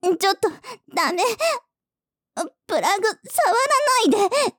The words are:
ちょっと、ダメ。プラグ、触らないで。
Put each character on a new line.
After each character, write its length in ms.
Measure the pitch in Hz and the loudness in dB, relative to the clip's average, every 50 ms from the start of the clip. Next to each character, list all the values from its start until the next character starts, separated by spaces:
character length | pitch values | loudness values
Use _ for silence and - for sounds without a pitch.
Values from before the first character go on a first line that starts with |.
| - 359 370 | 2 0 0
ち 120 | - - 392 | 2 0 0
ょ 40 | 392 | 0
っ 20 | |
と、 140 | - - 403 311 - - - 494 - _ _ - | 0 -2 -4 -4 -6 -18 -20 -20 -20 _ _ -4
ダ 160 | 349 339 240 - | -2 -2 -2 0
メ。 120 | 359 381 494 440 - 622 659 605 539 _ _ _ _ _ _ _ _ _ _ _ _ _ _ _ - 349 - _ _ _ | 0 0 -2 -2 -2 -2 -2 -2 -2 _ _ _ _ _ _ _ _ _ _ _ _ _ _ _ -8 -8 -8 _ _ _
プ 140 | - 440 415 | -4 -4 -2
ラ 160 | - 311 392 415 | 0 0 -2 0
グ、 100 | 381 440 | 0 -2
触 100 | - _ _ - - 762 640 - - 466 523 571 587 523 587 587 539 508 453 330 262 | -4 _ _ -6 -2 0 2 2 2 2 2 2 0 0 2 2 2 2 2 2 2
ら 60 | 403 | 2
な 60 | 403 | 2
い 20 | 370 | 0
で。 80 | 480 571 571 427 - | 0 0 -2 -2 -4